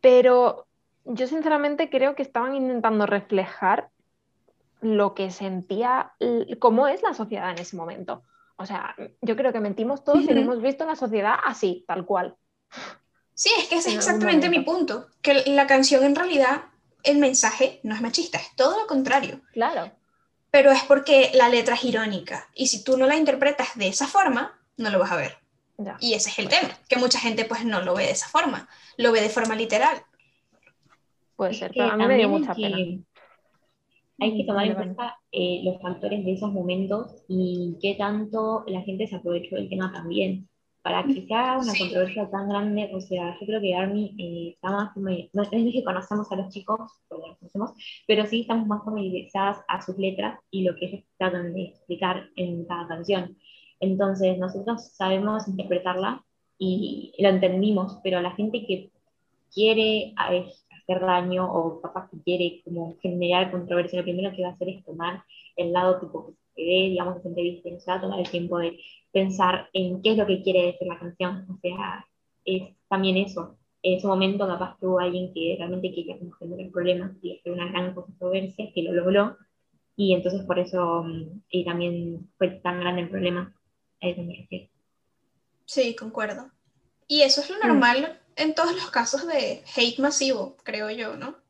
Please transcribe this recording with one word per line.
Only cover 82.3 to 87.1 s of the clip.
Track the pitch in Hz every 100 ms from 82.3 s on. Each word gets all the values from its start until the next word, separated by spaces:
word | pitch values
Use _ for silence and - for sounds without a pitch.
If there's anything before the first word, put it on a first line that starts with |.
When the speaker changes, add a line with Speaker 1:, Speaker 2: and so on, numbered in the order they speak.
| _
Speaker 3:
fue | 185 185
tan | 180 180
grande | 175 180
el | 170
problema, | 196 180 180 185 _ _ _ _ _
a | 180
eso | 175
me | 175 -
refiero. | - 185 - _ _ _ _ _ _ _ _ _ -
Speaker 2:
Sí, | 285 240 226
concuerdo. | 220 220 214 202 262 _ _ _ _ _
Y | _